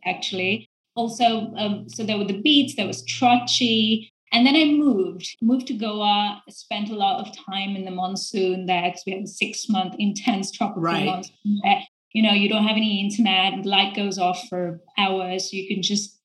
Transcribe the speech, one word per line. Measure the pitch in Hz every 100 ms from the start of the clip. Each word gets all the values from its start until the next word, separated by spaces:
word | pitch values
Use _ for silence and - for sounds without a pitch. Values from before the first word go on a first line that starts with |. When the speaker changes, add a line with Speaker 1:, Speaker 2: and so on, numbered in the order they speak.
| -
Speaker 1:
actually. | 180 - 190 185 220 - _ _ -
Also, | 233 - 240 226 202 -
um, | 208 202 -
so | - 214
there | 208
were |
the | 196 196
Beats, | 302 285 254 -
there | 190
was | - -
Trocchi. | - 247 247 240 - 240 220 220 220 220 _ -
And | 233 254
then | 294
I | 302
moved, | 294 294 208 180 175 - -
moved | 226 254 -
to |
Goa, | 226 220 208 208 208 208 208 -
spent | - - 208 208
a | 214
lot | 196 185 196
of | - -
time | 196 196 196
in | 185
the |
monsoon | 180 185 190 - 208 185 185 180
there | 180 175
'cause | 180 -
we |
had | 190
a | 190
six-month | - 208 - - 202 185 -
intense | 208 - - 196 190
tropical | - 202 190
Speaker 2:
Right. | 165 170 185
Speaker 1:
monsoon | 185 - _ 208 202
where, | - 196 - _ _
you | 220
know, | 220
you | 202 202
don't | 214
have | 214 220
any | 220 202
internet, | 202 202 214 185 190 196
the | 190
light | 196 202
goes | - 202 190
off | 180 180 -
for | 180 175 170 _ -
hours, | 196 190 185 190 185
so | 190
you | 190
can | 196
just | 175 202 - _